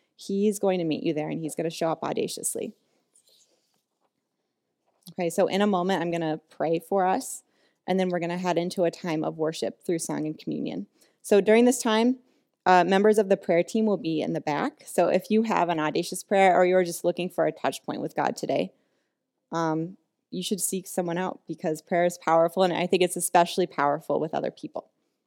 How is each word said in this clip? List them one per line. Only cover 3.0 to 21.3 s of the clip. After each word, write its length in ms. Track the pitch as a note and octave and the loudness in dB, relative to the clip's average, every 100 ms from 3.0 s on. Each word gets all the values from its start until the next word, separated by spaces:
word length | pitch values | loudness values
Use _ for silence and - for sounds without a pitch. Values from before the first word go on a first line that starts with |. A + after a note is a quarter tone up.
| _ _ _ _ _ _ _ _ _ _ _ _ _ _ _ _ _ _ _ _ - | _ _ _ _ _ _ _ _ _ _ _ _ _ _ _ _ _ _ _ _ -14
Okay, 180 | F3 E3+ | -6 -2
so 160 | G3+ F#3 | 2 2
in 160 | F#3+ | 2
a 40 | G#3 | 2
moment, 360 | F#3 F#3 F#3 | 0 0 -2
I'm 80 | E3+ | -2
gonna 300 | E3+ D#3+ D#3 _ | -2 -2 -4 _
pray 280 | - D#3 E3 | -6 -2 -2
for 280 | - G3 F#3 | -2 0 2
us, 360 | G3 - - _ _ _ _ - | 0 -4 -12 _ _ _ _ -4
and 120 | F#3+ | 0
then 120 | F#3 | 0
we're 80 | F3 | -2
gonna 180 | E3+ F3+ | -4 -4
head 220 | F3+ E3 | -2 -2
into 260 | F3 G3 | -2 0
a 60 | E3+ | -2
time 340 | - F3+ D#3 | -2 -4 -4
of 140 | D#3 D#3+ | -4 -4
worship 440 | D#3+ D#3+ - - | -4 -4 -8 -8
through 160 | - E3 | -4 -4
song 280 | - D3 D#3 | -4 -6 -6
and 120 | D#3 | -8
communion. 480 | - D3+ C#3 E3+ G3+ _ _ _ | -8 -6 -6 -8 -12 _ _ _
So 180 | - G3+ | 2 4
during 240 | G3 A3 | 6 6
this 160 | B3 B3 | 6 2
time, 380 | A#3 A3 A#3+ B3+ _ _ _ _ - | 0 2 2 0 _ _ _ _ 4
uh, 180 | F#3 | 4
members 320 | F3 F#3+ G#3+ G#3 | 6 4 4 4
of 140 | F#3+ | 4
the 60 | G3 | 2
prayer 240 | - F3 | 2 0
team 240 | F3 A3+ G#3+ | 2 0 0
will 100 | F#3 | 0
be 240 | D#3+ D#3 | -2 -4
in 140 | C#3+ | -2
the 80 | D#3+ | -4
back. 400 | D3+ D3 B3+ - | -2 -2 -2 -6
So 240 | - - E3+ | -6 0 2
if 220 | F#3 - | 2 2
you 140 | G#3+ | 0
have 260 | A3+ F3 E3+ | 2 2 0
an 100 | D#3+ | 0
audacious 420 | D#3 E3+ F3 F#3 | 0 -2 -4 -6
prayer 320 | - G3 F#3+ | -2 4 6
or 120 | F3+ F3+ | 6 6
you're 180 | F#3 | 4
just 180 | F3 - | 2 0
looking 280 | F3 F3 F3 | -2 -2 -4
for 160 | - D#3+ | -2 -2
a 60 | |
touch 300 | D#3 - - | -2 -4 -4
point 200 | - - | -8 -8
with 120 | D#3+ | -6
God 220 | - C#3+ C#3+ | -2 -2 -2
today, 380 | C#3+ C#3 F#3 _ _ _ _ _ _ _ - | -4 -2 -4 _ _ _ _ _ _ _ -8
um, 440 | E3 D#3+ D#3 E3+ F#3+ _ _ _ | -4 -2 -2 -6 -10 _ _ _
you 120 | F3+ | -8
should 180 | F3+ F#3 | -6 -4
seek 260 | - F#3+ - | -4 -6 -8
someone 300 | - F3 E3+ | -6 -4 -4
out 240 | F#3 | -6